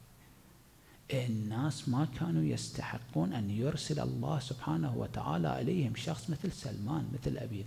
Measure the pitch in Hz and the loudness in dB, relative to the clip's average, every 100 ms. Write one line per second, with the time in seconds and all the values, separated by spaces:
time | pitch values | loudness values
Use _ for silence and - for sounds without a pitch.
0 | - - - - - - - - - - | -20 -20 -20 -20 -20 -20 -20 -20 -20 -16
1 | - 135 123 110 107 113 151 - 139 123 | -2 0 2 0 0 2 0 2 2 4
2 | 160 - 170 160 156 117 - - - 117 | 2 0 2 4 4 2 -2 -6 -4 -6
3 | - 156 175 131 101 104 135 170 - 147 | -2 0 2 2 0 2 2 0 0 0
4 | 127 127 135 151 - 127 - 165 147 120 | 0 0 0 0 -2 -4 0 0 2 0
5 | - - - 165 160 131 127 180 123 113 | -2 -2 -2 2 2 2 2 2 2 0
6 | - 160 - 147 190 - 131 104 107 156 | -2 -2 -2 -2 -2 -4 -4 -4 -2 -2
7 | 113 131 143 135 117 101 | -2 -2 -2 -2 -4 -4